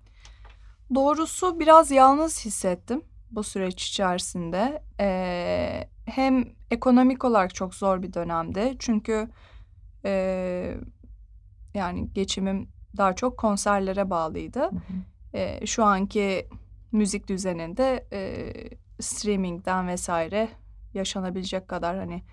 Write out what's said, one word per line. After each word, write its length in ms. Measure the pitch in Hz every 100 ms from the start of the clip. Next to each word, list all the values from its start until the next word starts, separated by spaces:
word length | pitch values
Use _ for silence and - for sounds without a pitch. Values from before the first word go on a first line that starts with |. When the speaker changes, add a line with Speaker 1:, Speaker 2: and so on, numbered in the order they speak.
| - - - - - - - - - 262
Speaker 1:
Doğrusu 640 | 277 302 320 - 370 339
biraz 320 | 311 320 302
yalnız 540 | 269 262 277 320 - 220
hissettim 560 | - 190 180 - 254 - - -
bu 120 | 214
süreç 400 | 208 202 185 185
içerisinde. 1000 | - - 190 180 180 185 170 180 240 302 - -
Ee, 880 | 202 185 185 175 175 175 170 - - - -
hem 400 | 247 269 262 247 - -
ekonomik 540 | 233 254 247 254 262 254
olarak 300 | 226 185 -
çok 200 | 185 -
zor 260 | 196 185
bir 100 | 180
dönemdi. 640 | 180 170 165 165 185 240 254
Çünkü, 500 | - 214 214 220 226 - - - - - - - 196
e, 720 | 196 185 185 185 180 180 - - - - - - - - - -
yani 400 | 202 175 180 -
geçimim 560 | - 190 - 190 190 - - - -
daha 160 | 196 185
çok 220 | 254 254
konserlere 720 | 220 202 - 202 190 196 190
bağlıydı. 500 | 175 160 170 160 240
Speaker 2:
Hı 60 | 320
hı. 720 | 180 165 185 185 - - 208
Speaker 1:
Ee, 280 | 190 - 214
şu 180 | -
anki 640 | 214 190 196 214 202 190 - - - - -
müzik 360 | 214 208 202 -
düzeninde, 800 | 190 190 170 165 208 262 254 -
e, 420 | 196 190 - 160 - - - - -
streamingden 840 | - - 208 202 185 170 185 185 180
vesaire 600 | 180 - 170 165 202 226 - - - -
yaşanabilecek 720 | 196 190 196 185 185 185 190 190
kadar 300 | 180 170 190
hani 260 | 185 175 -